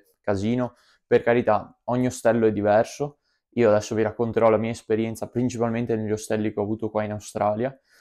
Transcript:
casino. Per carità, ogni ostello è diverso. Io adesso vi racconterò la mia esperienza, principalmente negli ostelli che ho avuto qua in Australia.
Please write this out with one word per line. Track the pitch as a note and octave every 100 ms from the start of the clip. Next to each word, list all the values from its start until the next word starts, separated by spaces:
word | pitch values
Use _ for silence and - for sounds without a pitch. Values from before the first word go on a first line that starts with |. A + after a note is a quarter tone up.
| _ _
casino. | - G2 G#2+ B2 B2 - _ _ -
Per | A#2+
carità, | A#2+ A#2+ A2 G#2 - _
ogni | - B2 B2+
ostello | - A#2 A#2
è | A2
diverso. | G#2 G#2 G#2 A#2+ - D3 - _ _ _
Io | A#2+ A2+
adesso | G#2 -
vi | A2
racconterò | G#2+ - A2+ A2 A2+
la | G#2+
mia | A2+
esperienza, | A#2 - A2 A2+ G#2+ G2+
principalmente | A#2+ B2 A2+ A#2 A2+ A#2
negli | A2+ G#2+
ostelli | G#2+ - A2 G#2+
che | G#2
ho |
avuto | G#2 A2 A2
qua | G#2+
in | G#2+
Australia. | G#2 - A2 G#2 G#2+ B2+ - _ _